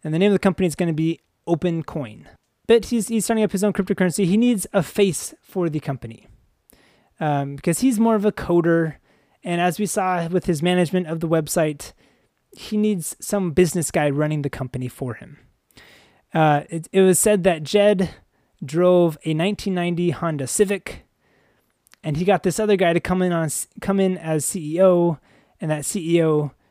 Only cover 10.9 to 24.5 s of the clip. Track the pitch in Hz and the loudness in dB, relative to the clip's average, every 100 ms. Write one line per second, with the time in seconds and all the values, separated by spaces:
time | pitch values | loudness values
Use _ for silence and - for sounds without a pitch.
10.9 | 185 165 165 165 160 151 - 156 143 - | 0 -2 -4 0 0 0 0 0 -2 -12
11.9 | - _ _ _ _ _ - - 214 214 | -20 _ _ _ _ _ -20 -6 -2 0
12.9 | 202 160 - - 208 185 151 180 180 156 | 0 -6 -12 -6 -2 0 2 2 2 -2
13.9 | 160 151 143 151 156 143 - 131 127 127 | 0 0 0 0 -2 -4 -6 -8 -8 -8
14.9 | - 127 117 - 143 _ _ _ - - | -8 -10 -10 -16 -20 _ _ _ -20 -20
15.9 | - _ _ _ 165 156 147 - 165 160 | -20 _ _ _ 2 2 2 -2 -12 -4
16.9 | 190 190 180 - 208 180 165 151 208 202 | 2 4 4 2 2 2 -2 0 2 4
17.9 | 202 190 - _ _ _ _ 131 156 180 | 2 -2 -6 _ _ _ _ -6 0 4
18.9 | 180 170 151 - 156 180 208 202 180 175 | 4 4 0 -4 -2 -2 -2 -4 -2 -2
19.9 | 170 175 147 170 151 135 - 196 202 - | 0 -2 -2 -4 -4 -6 0 0 0 -8
20.9 | - _ _ _ _ _ _ _ _ _ | -18 _ _ _ _ _ _ _ _ _
21.9 | _ 160 147 180 190 185 170 214 196 180 | _ -6 -2 0 2 0 -2 0 2 4
22.9 | 170 - 185 180 170 160 - - - - | 2 0 0 0 0 -4 -6 -10 -10 -2
23.9 | 196 190 185 160 160 143 | 0 2 0 -2 -4 -2